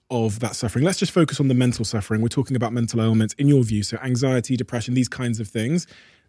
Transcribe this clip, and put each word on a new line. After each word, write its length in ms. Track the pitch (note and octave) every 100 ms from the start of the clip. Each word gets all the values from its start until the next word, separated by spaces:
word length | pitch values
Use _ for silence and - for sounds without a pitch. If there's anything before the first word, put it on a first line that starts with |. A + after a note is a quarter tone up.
| -
of 300 | A#2+ A2+ G#2
that 160 | A#2 -
suffering? 280 | A2+ A#2+
Let's 160 | D#3+ F#3
just 120 | F#3
focus 280 | - D#3 -
on 80 | C#3
the 60 |
mental 320 | B2+ B2 A2+ A2
suffering. 360 | A2 G2 A2
We're 60 | A#2
talking 260 | C#3+ B2 B2+
about 180 | A2+
mental 280 | A#2+ A#2 A#2
ailments, 320 | A2+ A2 A2 -
in 120 | C#3+
your 160 | C#3
view, 200 | A#2 G#2
so 140 | G#2 A#2
anxiety, 600 | C3 B2 C3+ B2+ A2+ B2+
depression, 360 | - A#2+ G#2
these 140 | B2+ A#2+
kinds 300 | - B2 A2
of 80 | G#2
things. 400 | A2+ A2+ E3+ - - - _